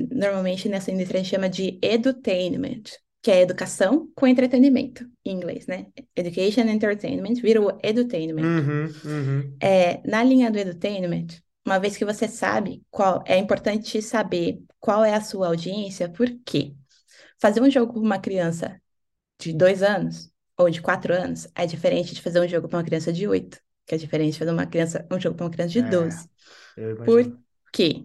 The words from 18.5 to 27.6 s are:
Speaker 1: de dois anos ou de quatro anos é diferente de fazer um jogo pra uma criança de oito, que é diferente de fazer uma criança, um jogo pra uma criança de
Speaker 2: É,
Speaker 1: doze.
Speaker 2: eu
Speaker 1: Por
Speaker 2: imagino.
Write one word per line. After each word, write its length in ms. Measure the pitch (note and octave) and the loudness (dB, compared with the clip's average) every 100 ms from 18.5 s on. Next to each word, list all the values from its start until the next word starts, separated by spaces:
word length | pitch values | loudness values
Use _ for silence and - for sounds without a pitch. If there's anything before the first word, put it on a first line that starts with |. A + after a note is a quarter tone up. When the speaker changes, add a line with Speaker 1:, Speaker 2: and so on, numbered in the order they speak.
| E3 - - _ _ _ _ _ - | -4 -8 -12 _ _ _ _ _ -14
Speaker 1:
de 120 | E3 | -6
dois 300 | D#3+ F3+ F#3+ | 4 4 4
anos 480 | G3 G3 E3 - - _ _ - | 2 0 -4 -8 -18 _ _ 2
ou 100 | F3+ | 2
de 140 | E3 | 2
quatro 320 | - F#3 - | -2 -2 0
anos 340 | F3 F3 E3+ - | 0 -2 -8 -10
é 100 | - | -6
diferente 500 | F3 D#3+ F#3 F3 F3 | -6 0 0 0 -4
de 60 | - | -8
fazer 200 | F3+ F3 | -2 0
um 80 | F3 | 2
jogo 200 | E3+ E3 | -2 -2
pra 100 | F3 | -4
uma 60 | |
criança 280 | E3 E3 E3 | -2 -4 -2
de 140 | E3+ G3+ | -2 0
oito, 320 | F#3 - - _ _ - | -2 -4 -18 _ _ -8
que 80 | |
é 40 | D#3+ | -8
diferente 340 | D3+ D#3 D3+ | -4 0 0
de 80 | D3+ | 0
fazer 100 | D#3+ | -2
uma 160 | E3+ E3+ | -2 -2
criança, 400 | E3+ E3 - - | -2 -2 -4 -6
um 80 | F#3 | -4
jogo 180 | F#3 E3+ | -4 -4
pra 100 | E3+ | -6
uma 40 | |
criança 220 | E3+ F3 | -6 -2
de 80 | A3+ | -2
Speaker 2:
É, 20 | |
Speaker 1:
doze. 460 | A#3+ F3+ E3 - - _ - - - - | 0 0 0 -6 -14 _ -20 -20 -20 -10
Speaker 2:
eu 140 | A2 A2 | -8 -2
Speaker 1:
Por 160 | A#2 A#3 | 4 4
Speaker 2:
imagino. 220 | A#3+ - _ _ | 4 -4 _ _